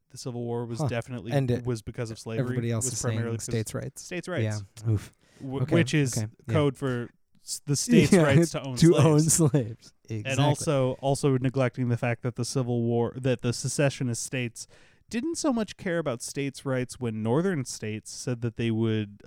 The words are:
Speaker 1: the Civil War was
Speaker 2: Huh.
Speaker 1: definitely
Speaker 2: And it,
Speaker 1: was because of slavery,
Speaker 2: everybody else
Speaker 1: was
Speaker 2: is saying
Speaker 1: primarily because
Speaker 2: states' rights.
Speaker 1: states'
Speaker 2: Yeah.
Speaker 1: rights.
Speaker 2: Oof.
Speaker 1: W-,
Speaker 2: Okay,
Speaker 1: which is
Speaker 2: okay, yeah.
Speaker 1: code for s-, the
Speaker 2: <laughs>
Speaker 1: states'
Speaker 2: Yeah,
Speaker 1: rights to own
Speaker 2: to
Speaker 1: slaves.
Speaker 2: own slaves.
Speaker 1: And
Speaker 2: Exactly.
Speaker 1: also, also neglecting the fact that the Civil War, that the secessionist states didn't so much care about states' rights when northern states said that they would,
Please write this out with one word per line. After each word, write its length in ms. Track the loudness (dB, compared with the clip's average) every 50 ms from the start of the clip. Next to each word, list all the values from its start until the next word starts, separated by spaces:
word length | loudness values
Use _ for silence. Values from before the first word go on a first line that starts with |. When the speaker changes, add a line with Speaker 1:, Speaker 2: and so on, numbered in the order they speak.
| _ _
Speaker 1:
the 80 | -16 -12
Civil 240 | -10 -8 -8 -6 -6
War 200 | -4 -4 -4 -6
was 140 | -4 -4 -2
Speaker 2:
Huh. 80 | -2 -2
Speaker 1:
definitely 440 | -2 -4 -6 -6 -10 -10 -6 -2
Speaker 2:
And 180 | 0 0 0 0
it, 140 | -2 -2 -2
Speaker 1:
was 160 | -4 -4 -4
because 280 | -6 -10 -8 -8 -8 -8
of 80 | -8 -12
slavery, 220 | -10 -6 -4 -2 -2
Speaker 2:
everybody 260 | -2 -2 -2 -2 -2
else 140 | -2 -2 -2
Speaker 1:
was 80 | -4 -4
Speaker 2:
is 40 | -4
saying 140 | -4 -2 -2
Speaker 1:
primarily 180 | -2 -2 -4 -4
because 80 | -6 -6
Speaker 2:
states' 300 | -4 -4 -4 -4 -4 -6
rights. 280 | -8 -8 -10 -12 -14
Speaker 1:
states' 260 | -12 -10 -8 -8 -6 -6
Speaker 2:
Yeah. 60 | -4
Speaker 1:
rights. 300 | -2 -2 -2 -2 -6 -8 -12 -12 -6 -2 0
Speaker 2:
Oof. 240 | 0 0 -2 -6 _ _ _ _ _ -12
Speaker 1:
W-, 220 | -10 -6 -4 -4
Speaker 2:
Okay, 120 | 0 2 2
Speaker 1:
which 200 | 2 4 4 2
is 220 | 2 2 2 0
Speaker 2:
okay, 120 | -2 -4 -4 -8 _ -6 -2
yeah. 40 | 0
Speaker 1:
code 220 | 2 2 2 0
for 340 | -2 -4 -4 -4 -4 -6 -8 _ _ _ _ _ _ -12
s-, 160 | -12 -12 -8 -4
the 100 | -2 -2
Speaker 2:
<laughs> 0 |
Speaker 1:
states' 360 | 0 2 6 6 8 8 8
Speaker 2:
Yeah, 100 | 8 6
Speaker 1:
rights 280 | 8 8 6 6 6 4
to 100 | 0 -6
own 140 | -6 -4 2
Speaker 2:
to 160 | 6 8 8 8
Speaker 1:
slaves. 100 | 8 8
Speaker 2:
own 160 | 6 6 6 4 4 4 4 4 4
slaves. 420 | 4 2 0 -2 -8 -14 -18 -20 _ _ _ -10
Speaker 1:
And 80 | -8 -6 -4
Speaker 2:
Exactly. 180 | -2 0 2 2
Speaker 1:
also, 480 | 2 2 0 0 0 2 2 2 0 -2 -2
also 380 | -2 -2 0 2 2 2 2 2
neglecting 500 | 0 0 0 0 0 0 -2 -2 -2 -2
the 80 | -2
fact 260 | 0 -2 -2 -4 -4
that 120 | -6 -6 -4
the 80 | -4 -4
Civil 380 | -2 -2 -2 -2 0 0 0
War, 300 | 0 0 0 0 0 -2 -4
that 260 | -2 0 0 0 0
the 100 | 0 -2
secessionist 720 | -2 -2 -4 -4 0 0 0 0 0 -2 -4 -4 -4 -4
states 440 | -6 -6 -4 -4 -4 -6 -8 -10 -18 -20 -20 -20 -20 _ _ _ _ -8
didn't 260 | -6 -4 -4 -4 -4
so 160 | -2 0 0
much 240 | 0 0 -2 -4 -8
care 220 | -8 -6 -4 -2 -2
about 240 | -2 -2 -4 -6
states' 420 | -8 -8 -6 -4 -4 -4 -6 -6 -4
rights 320 | -2 -2 -2 -2 -4 -6 -6
when 240 | -6 -6 -4 -2
northern 420 | 0 2 2 2 2 0 -2 -2 -4
states 460 | -6 -8 -10 -8 -8 -8 -8 -10 -12
said 300 | -14 -10 -6 -6 -4 -4
that 160 | -4 -4 -4
they 140 | -2 0 0
would, 520 | 2 2 2 2 0 0 -2 -4 -8 -16 -12